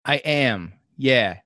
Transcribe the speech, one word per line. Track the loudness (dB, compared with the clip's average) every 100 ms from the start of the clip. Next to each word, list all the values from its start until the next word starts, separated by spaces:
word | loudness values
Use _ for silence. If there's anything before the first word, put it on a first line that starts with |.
I | -4 -2
am, | 0 0 0 -2 -8 -16 _ -4
yeah, | 2 2 2 -4